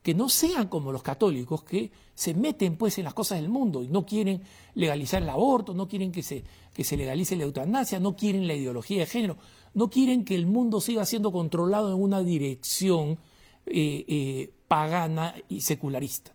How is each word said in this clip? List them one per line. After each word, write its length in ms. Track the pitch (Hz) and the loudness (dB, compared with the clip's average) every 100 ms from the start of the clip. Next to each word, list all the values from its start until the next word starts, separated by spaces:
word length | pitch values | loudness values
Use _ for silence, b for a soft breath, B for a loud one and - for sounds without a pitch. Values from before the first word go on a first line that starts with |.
que 120 | - | 0
no 160 | 165 254 | 0 2
sean 400 | - 320 349 196 | 2 2 2 0
como 240 | 165 135 | -2 -4
los 100 | 135 | -4
católicos, 600 | - 139 208 139 123 156 | -4 2 2 2 -4 -6
que 280 | - 185 220 b b - | -2 -4 -4 b b -6
se 180 | - | -2
meten, 440 | 160 302 - 185 160 | 0 0 0 -2 2
pues, 200 | 220 202 | -2 -2
en 60 | |
las 100 | 160 | -6
cosas 280 | - 214 185 | -4 -2 -2
del 80 | 156 | -2
mundo 340 | 254 240 139 | 0 0 0
y 60 | 127 | 0
no 160 | 185 - | -2 0
quieren 360 | 208 196 185 B B B 240 | 0 0 -2 B B B -2
legalizar 460 | 165 147 135 190 | 0 0 0 0
el 80 | 160 | 0
aborto, 440 | 139 254 254 202 | 2 4 4 0
no 160 | 180 190 | -6 -4
quieren 240 | 196 190 | -4 -4
que 100 | 170 | -4
se, 200 | - 139 - B B | -6 -10 -10 B B
que 120 | - 131 | -6 -2
se 100 | 143 | -2
legalice 400 | 135 139 185 185 | -2 -2 0 0
la 80 | |
eutanasia, 560 | 143 135 156 254 254 190 | -2 -2 0 0 0 0
no 160 | 196 196 | -2 0
quieren 320 | 208 196 180 | 0 0 0
la 60 | |
ideología 460 | 147 131 120 - 202 | -2 -2 -4 -2 -2
de 60 | 156 | 0
género, 320 | 240 214 151 B B B | 0 -2 -4 B B B
no 160 | 202 233 | 0 2
quieren 340 | 254 269 254 | 4 4 4
que 120 | 202 185 | 2 0
el 100 | 170 | 2
mundo 340 | 220 240 214 | 4 2 2
siga 260 | - 226 185 | 0 0 0
siendo 280 | 226 208 | 0 0
controlado 600 | 180 160 170 175 208 208 | 0 -2 0 2 2 2
en 80 | 185 | 2
una 200 | 196 196 | 2 2
dirección, 1000 | 180 165 139 127 - - 190 170 151 160 b b b b - | 2 2 0 -4 -4 0 2 2 2 -4 b b b b -4
eh, 400 | 175 151 143 - | 0 0 -2 -2
eh, 460 | 151 135 135 139 _ _ | -2 0 -4 -8 _ _
pagana 680 | 156 156 175 165 160 165 - - | 2 2 0 0 -2 -4 -6 -10
y 120 | - | -6
secularista 720 | - 147 143 131 131 - - | -2 -2 -2 -4 -4 -8 -12